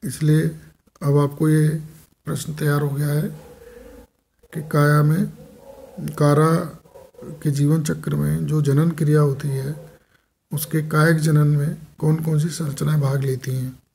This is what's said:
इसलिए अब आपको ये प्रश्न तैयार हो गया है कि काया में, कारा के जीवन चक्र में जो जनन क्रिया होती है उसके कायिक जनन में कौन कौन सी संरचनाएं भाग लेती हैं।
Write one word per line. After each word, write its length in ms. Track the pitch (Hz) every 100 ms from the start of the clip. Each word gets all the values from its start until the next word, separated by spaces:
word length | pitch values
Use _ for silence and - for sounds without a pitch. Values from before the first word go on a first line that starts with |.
इसलिए 560 | 170 123 151 156 113 - - _ _ _
अब 140 | 143 143
आपको 320 | 143 143 156
ये 340 | 156 156 160 - - - _ -
प्रश्न 280 | 147 -
तैयार 280 | 151 151 147
हो 80 | 147
गया 180 | 139 147
है 340 | 147 180 - - - - - - - - _ _ _ _
कि 80 | -
काया 420 | 156 156 147 147
में, 300 | 151 160 214 - - - - - - -
कारा 800 | 160 - 147 147 156 165 160 - _ - - -
के 280 | - 151 156
जीवन 320 | 139 143 160
चक्र 320 | 151 156 - 147
में 300 | 147 156 156
जो 160 | 151
जनन 300 | 143 139 165
क्रिया 300 | 165 151 151
होती 260 | 147 135 147
है 520 | 135 135 151 - - _ _ _ _ _
उसके 340 | 147 - 160 156
कायिक 300 | 156 156 165
जनन 300 | 156 151 147
में 400 | 147 143 - - _
कौन 240 | 156 160
कौन 160 | 160 156
सी 100 | 165
संरचनाएं 520 | - 156 135 147 151
भाग 200 | 139 139
लेती 300 | 135 131 135
हैं। 280 | 131 127 131 _